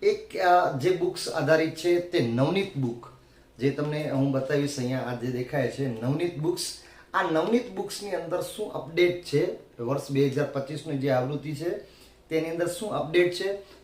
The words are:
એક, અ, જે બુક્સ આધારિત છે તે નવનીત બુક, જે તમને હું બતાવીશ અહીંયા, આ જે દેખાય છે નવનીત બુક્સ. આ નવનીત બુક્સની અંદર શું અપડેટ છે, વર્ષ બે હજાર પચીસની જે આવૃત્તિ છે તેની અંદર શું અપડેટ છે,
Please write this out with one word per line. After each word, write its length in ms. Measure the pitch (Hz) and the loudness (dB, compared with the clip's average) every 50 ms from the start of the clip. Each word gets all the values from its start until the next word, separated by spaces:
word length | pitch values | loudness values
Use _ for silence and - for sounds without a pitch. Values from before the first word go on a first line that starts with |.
| - | 2
એક, 340 | 202 202 - - - - | 2 2 2 -4 -8 -4
અ, 420 | - 185 180 175 180 175 160 156 135 | 2 6 6 8 8 6 4 0 2
જે 120 | 127 180 | 2 2
બુક્સ 380 | 180 165 170 180 180 - - 156 | 2 4 2 -2 -2 -4 -6 -4
આધારિત 480 | - 160 143 143 160 156 160 160 160 | -2 -2 4 4 4 4 4 2 -2
છે 240 | - - 175 175 175 | -2 2 2 2 2
તે 200 | 175 - - 165 | 2 2 0 2
નવનીત 560 | 131 117 117 123 135 151 180 196 196 - - | 2 2 2 2 2 4 2 0 0 -2 -2
બુક, 320 | 139 131 117 117 - - - - - - - - - - - _ - | -2 -2 -2 -2 -6 -12 -18 -20 -20 -20 -20 -20 -20 -20 -20 _ 0
જે 120 | 117 139 | 0 0
તમને 400 | 135 147 147 147 147 151 151 139 | 0 0 -2 -2 -2 -4 -4 -2
હું 220 | 135 135 135 139 135 | 0 2 2 2 2
બતાવીશ 460 | 135 131 - 151 143 143 139 - - | 0 0 2 2 2 2 0 -2 -2
અહીંયા, 220 | 123 123 131 127 | -2 -2 -2 -2
આ 140 | 117 120 123 | -2 -4 -4
જે 120 | 117 117 | -4 -4
દેખાય 420 | 131 123 120 123 - 151 143 127 117 | -4 -2 -4 -4 -2 -2 0 0 0
છે 340 | - - 135 131 117 110 117 | -2 -2 -2 -2 -2 -2 -2
નવનીત 360 | 127 143 156 175 175 139 143 | -2 0 0 0 -2 -2 -2
બુક્સ. 240 | 151 165 175 185 - - - - - - - - - - - | -2 -2 -2 -2 -4 -8 -8 -12 -16 -20 -20 -20 -20 -4 -2
આ 160 | 185 185 170 | -2 0 2
નવનીત 420 | 160 156 165 196 226 247 226 190 190 | 2 0 2 2 2 2 0 -2 -6
બુક્સની 380 | 190 190 - - - 202 202 | -8 -6 -6 -8 -10 -8 -6
અંદર 320 | 185 - 165 165 180 170 - | -6 -6 -4 -4 -4 -4 -4
શું 300 | - - - 208 - - | -6 -6 -8 -8 -6 -6
અપડેટ 520 | 160 - 156 165 170 180 175 175 175 - | -8 -10 -4 2 4 4 4 4 0 -6
છે, 320 | - - 143 170 - - - - - - - 120 | -2 0 2 2 0 -2 -8 -14 -20 -12 -8 -4
વર્ષ 280 | 120 139 139 135 - | -2 -2 -2 -2 -2
બે 160 | 143 135 143 | 2 4 4
હજાર 200 | 139 127 143 143 139 - | 4 4 0 -2 -2 -2
પચીસની 460 | 139 - - 151 147 - 160 147 135 | -6 -6 -6 -8 -10 -6 -6 -4 -2
જે 120 | 131 139 | 0 2
આવૃત્તિ 440 | 131 127 123 131 147 147 - 151 151 | 2 2 2 0 -4 -6 -6 -8 -8
છે 240 | 135 160 175 202 - - - - - - - - _ _ _ | -4 -4 -4 -4 -6 -8 -14 -20 -20 -20 -20 -20 _ _ _
તેની 200 | 160 160 156 165 | -2 -2 0 -2
અંદર 180 | 165 165 170 - | -2 -2 -2 -2
શું 220 | - - 220 208 | -2 -4 -6 -4
અપડેટ 440 | - 147 - 156 165 175 180 175 175 | -4 -4 -4 2 4 4 4 4 2
છે, 220 | - 190 190 202 - - - - - | -2 -4 -4 -4 -4 -8 -16 -20 -20